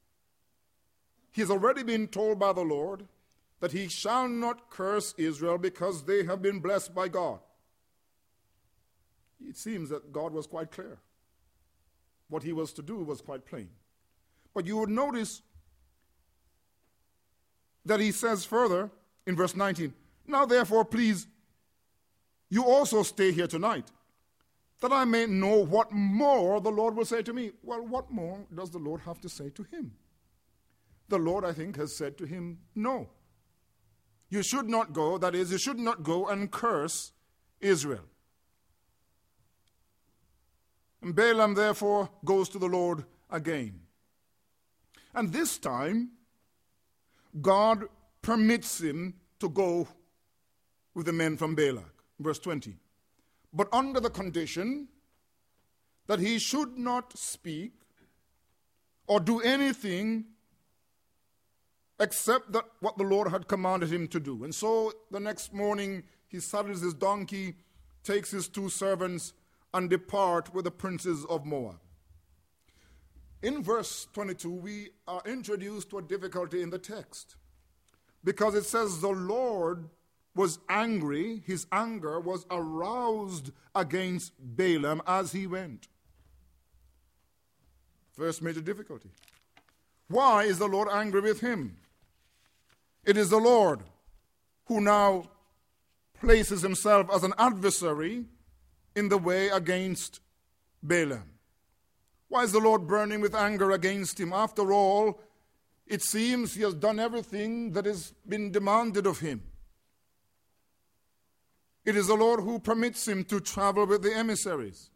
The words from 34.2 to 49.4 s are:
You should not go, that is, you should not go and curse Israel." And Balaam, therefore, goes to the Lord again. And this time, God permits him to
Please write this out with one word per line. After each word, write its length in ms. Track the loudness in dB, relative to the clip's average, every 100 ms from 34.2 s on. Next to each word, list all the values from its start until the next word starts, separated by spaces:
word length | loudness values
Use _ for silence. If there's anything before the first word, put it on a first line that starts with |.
| -8
You 140 | -4
should 260 | -2 -2 0
not 240 | 0 0
go, 240 | 0 0 0
that 160 | 0
is, 180 | 0 -2
you 60 | -2
should 220 | -2 -2
not 240 | -2 -2
go 240 | -2 -2 -2
and 240 | -4 -4
curse 600 | -2 -2 0 -2 -6 -10 _ _ _ _ _
Israel." 480 | 2 2 2 -6 -10 _ _ _ _ _ _ _ _ _ _ _ _ _ _ _ _ _ _ _ _ _ _ _ _ _ _ _ _ _
And 140 | -2 4
Balaam, 400 | 6 6 4 4
therefore, 560 | 2 2 2 2 0 -4
goes 260 | 2 2 2
to 100 | -2
the 80 | 0
Lord 380 | 2 2 -2 -6 _ _
again. 580 | -6 -4 -4 -6 -12 -20 _ _ _ _ _ _ _ _ _ _ _ _ -6
And 180 | -4
this 240 | -2 -2 -4
time, 540 | -4 -4 -2 -2 -4 -8 _ _ _ _ _ _ _ _ _ _ _ 0
God 480 | 4 6 6 4 -2 -14 _ _
permits 580 | 0 4 4 4 0 -4
him 400 | -4 -4 -8 -12 _
to 100 | -6